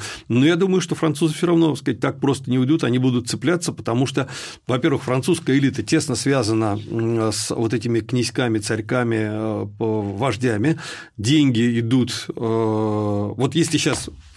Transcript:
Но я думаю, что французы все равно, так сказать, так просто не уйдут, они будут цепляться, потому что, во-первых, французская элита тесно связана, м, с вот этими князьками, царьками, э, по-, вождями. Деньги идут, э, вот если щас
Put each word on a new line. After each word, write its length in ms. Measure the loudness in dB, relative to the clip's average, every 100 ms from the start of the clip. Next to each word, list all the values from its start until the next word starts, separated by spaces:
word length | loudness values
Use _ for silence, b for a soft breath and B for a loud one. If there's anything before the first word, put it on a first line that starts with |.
| B B B
Но 180 | 2 4
я 100 | 4
думаю, 260 | 2 0
что 120 | -2
французы 400 | -2 -2 0 0
все 140 | 0 2
равно, 220 | 4 4
так 100 | 2
сказать, 200 | -2 -2
так 200 | -2 0
просто 320 | 0 0 0
не 80 | 0
уйдут, 240 | 2 2
они 160 | 2 2
будут 300 | 2 0 -2
цепляться, 420 | -2 0 0 -2
потому 320 | -6 -2 0 0
что, 220 | -2 -4 B B B -2
во-первых, 360 | 0 2 0
французская 540 | 0 0 2 0 2 2
элита 240 | 2 0
тесно 340 | 0 0 0 -2
связана, 640 | 0 2 2 2 2 -2 -4
м, 400 | -2 0 0 0
с 240 | -2 -4 -2
вот 180 | 0
этими 280 | -2 0 -2
князьками, 480 | 0 -2 -2 -2 0 0
царьками, 580 | -2 -4 -2 -2 0 0
э, 460 | -2 -2 -4 -4 -6 -4
по-, 240 | -2 -2
вождями. 760 | -2 -2 -2 0 0 0 0 0 B B B -6
Деньги 600 | 2 4 4 4 2 2
идут, 460 | 2 2 2 -2 -8
э, 60 | -6
вот 1200 | -2 0 2 0 0 0 0 0 -2 -2 0 2
если 220 | 2 2
щас 320 | 0 -2 -6 -14 -20